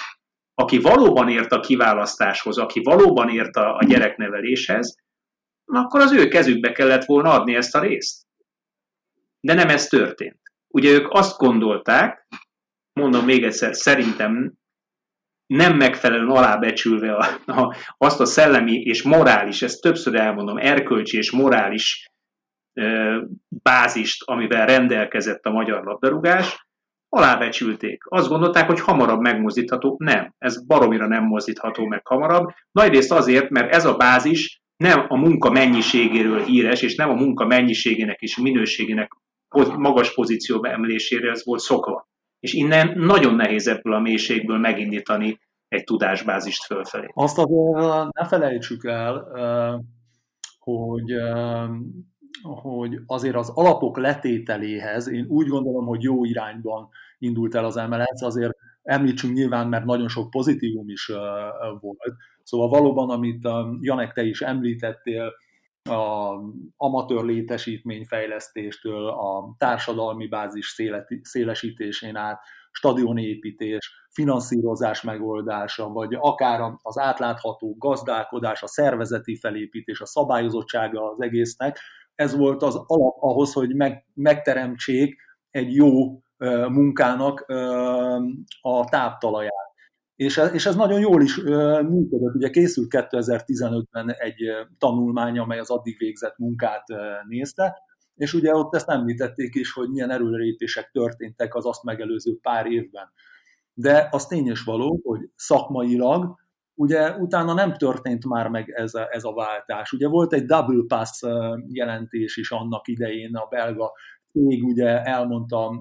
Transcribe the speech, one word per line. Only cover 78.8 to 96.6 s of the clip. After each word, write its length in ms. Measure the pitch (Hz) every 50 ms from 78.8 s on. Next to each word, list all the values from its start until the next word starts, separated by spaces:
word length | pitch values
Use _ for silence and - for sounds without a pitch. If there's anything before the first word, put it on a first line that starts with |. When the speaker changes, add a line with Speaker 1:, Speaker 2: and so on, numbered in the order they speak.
| 147 139 127 113 113 110 120 110 - - 110
Speaker 2:
felépítés, 640 | - - 110 104 107 107 104 - 113 - - 107 -
a 60 | 107
szabályozottsága 1040 | - - 151 143 131 127 120 117 117 110 113 104 - - 117 110 110 110 107 110 107
az 100 | 110 110
egésznek, 580 | 123 120 117 117 117 117 - - 127 143 143 - - - - _ _ _ _
ez 220 | - 147 135 127
volt 260 | 143 139 139 135 135 151
az 200 | 139 117 - -
alap 300 | - 165 165 131 127 - -
ahhoz, 320 | - 135 120 135 143 139 -
hogy 220 | 139 127 123 131
meg-, 300 | 143 143 135 - - _ _ _
megteremtsék 1040 | 143 143 151 147 147 - 147 131 131 127 123 123 123 - - 131 127 143 139 - _ _ _ _ _ _ _
egy 240 | - 139 127 123 127
jó, 460 | 143 147 143 127 131 131 - - - _ _ _
ö, 320 | _ 127 123 120 120 123 127
munkának, 760 | 127 139 143 143 139 - 135 123 127 127 135 143 139 135 -
ö, 100 | - 131 127 127 127 123 123 123 123 123 123 123 127 123 123 123 123 131 143 - - - -
a 240 | - 131 123 123 123
táptalaját. 800 | 123 - 139 127 117 120 - - 113 107 107 107 104 101 98 101 - _ _ _ _ _ _ _ _ _
És 240 | - 135 139 139 160
e-, 120 | 156 180 175
és 140 | 160 156
ez 100 | 202 185
nagyon 240 | 185 220 196 202 202
jól 220 | 208 214 180 160 139
is, 160 | 135 - -
ö, 440 | - 143 147 147 147 147 151 156 147
működött. 520 | 160 175 180 160 - 139 117 123 120 123
Ugye 160 | 135 131 131
készült 400 | - 170 175 170 175 135 117 117
kétezer-tizenötben 1200 | - 131 120 - - 123 113 120 120 113 - - 131 120 123 117 117 117 113 - - 117 113 117 120 -
egy, 240 | 120 110 - - 113
ö, 180 | 110 110 110 113 - _ _
tanulmány, 600 | 143 127 120 120 120 120 120 120 120 120 120 120
amely 200 | 117 117 117 117
az 120 | 113 -
addig 280 | 123 120 117 120 110 -
végzett 400 | 113 110 110 - 117 107 - -
munkát, 520 | 120 120 120 117